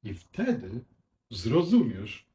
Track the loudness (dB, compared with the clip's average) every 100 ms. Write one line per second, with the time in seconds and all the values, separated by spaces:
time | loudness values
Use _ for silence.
0 | -12 -12 -12 -4 0 0 -2 -10 -12 _
1 | _ _ _ -6 0 2 4 4 4 -2
2 | -10 -14 _